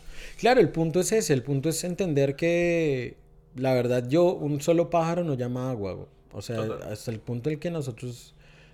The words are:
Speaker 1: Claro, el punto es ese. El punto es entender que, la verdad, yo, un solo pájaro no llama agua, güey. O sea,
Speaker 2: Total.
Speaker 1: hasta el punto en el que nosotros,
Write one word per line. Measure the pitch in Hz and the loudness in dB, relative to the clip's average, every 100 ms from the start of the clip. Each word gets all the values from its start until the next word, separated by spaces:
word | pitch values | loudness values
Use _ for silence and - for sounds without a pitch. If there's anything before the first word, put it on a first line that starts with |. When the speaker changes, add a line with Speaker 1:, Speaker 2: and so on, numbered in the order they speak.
| - - - - | -16 -14 -14 0
Speaker 1:
Claro, | 226 254 | 4 6
el | 165 | 6
punto | 160 165 180 | 2 0 2
es | 180 | 2
ese. | 220 - | 2 2
El | 131 | 0
punto | 127 139 156 | 0 -2 0
es | - | -2
entender | 180 175 185 139 139 139 | -4 -4 0 2 2 2
que, | 170 170 175 170 156 131 120 - - - - 127 | 0 2 2 2 2 0 -4 -10 -20 -20 -16 -4
la | 131 | 2
verdad, | 127 120 123 123 | 2 2 0 2
yo, | 160 175 | 4 4
un | 185 147 147 | 2 -2 0
solo | 170 170 170 | 2 2 4
pájaro | 170 165 170 | 2 2 0
no | 170 | 0
llama | 127 123 127 131 | -2 -2 -4 -4
agua, | 120 95 | -4 -4
güey. | 95 92 _ _ | -6 -12 _ _
O | 104 | -12
sea, | - 113 | -8 -4
Speaker 2:
Total. | 110 - 85 | -4 -6 -8
Speaker 1:
hasta | 107 - | -10 -8
el | 110 | -8
punto | - 120 151 | -6 -6 -4
en | 151 | -4
el | |
que | 175 | -4
nosotros, | 165 131 113 123 120 - - - - - | -6 -6 -8 -10 -12 -18 -20 -20 -20 -20